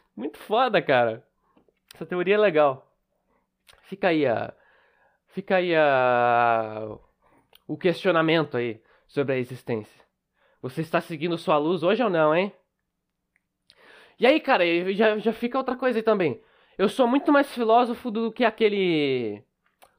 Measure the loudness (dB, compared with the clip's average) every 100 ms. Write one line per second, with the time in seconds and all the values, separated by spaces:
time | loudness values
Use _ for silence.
0 | _ -12 -12 -10 -2 0 2 0 2 2
1 | 2 -2 _ _ _ _ _ _ _ -16
2 | -8 -4 0 2 2 4 2 0 _ _
3 | _ _ _ _ _ _ _ -20 -18 -2
4 | 0 2 0 0 -4 -14 _ _ _ _
5 | _ _ _ -12 -2 0 2 2 4 4
6 | 2 2 4 4 2 2 -2 -8 -12 -14
7 | _ _ _ _ _ _ -14 -4 -2 -2
8 | 0 0 2 0 0 -4 -6 -8 _ _
9 | _ -6 -2 -2 -4 -10 -8 -8 -8 _
10 | _ _ _ _ _ _ -12 -8 -4 -4
11 | -4 -8 -8 -6 -2 0 0 -2 -2 0
12 | 0 0 2 2 -2 -8 _ _ _ _
13 | _ _ _ _ _ _ _ _ -20 -20
14 | -20 0 2 2 2 2 2 0 -2 0
15 | 0 0 -2 -4 -4 -4 -6 -4 -2 -2
16 | 0 2 0 -4 _ _ _ -2 -2 2
17 | 2 2 2 2 2 -2 2 4 2 -4
18 | -8 -6 -4 0 -2 2 0 2 0 0
19 | 0 -2 -4 -8 _ _ _ _ _